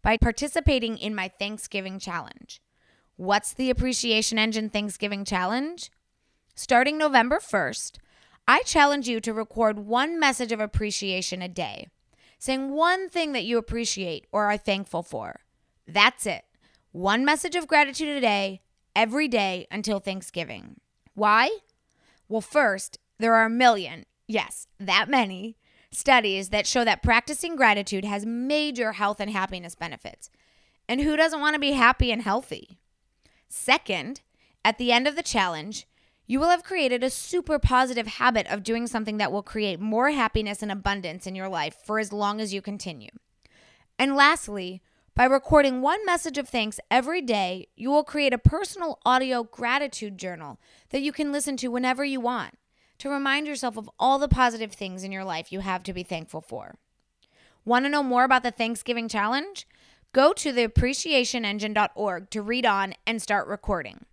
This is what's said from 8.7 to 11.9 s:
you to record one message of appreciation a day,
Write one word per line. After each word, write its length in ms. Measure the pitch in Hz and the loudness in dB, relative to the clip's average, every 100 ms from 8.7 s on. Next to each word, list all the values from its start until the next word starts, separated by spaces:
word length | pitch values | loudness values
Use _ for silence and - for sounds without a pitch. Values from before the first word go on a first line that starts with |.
| 330 285 285 247 | 6 6 4 -2
you 100 | 226 | -4
to 120 | 226 | -4
record 420 | 220 214 220 220 214 | -6 -6 2 2 0
one 440 | 208 240 294 339 | -2 0 0 2
message 320 | 294 262 233 | 0 0 -4
of 80 | 220 | -4
appreciation 800 | 214 - 208 - 196 185 185 180 | -2 -2 -2 -4 -4 -4 -4 -8
a 60 | 180 | -8
day, 400 | 180 143 - - | -6 -8 -8 -18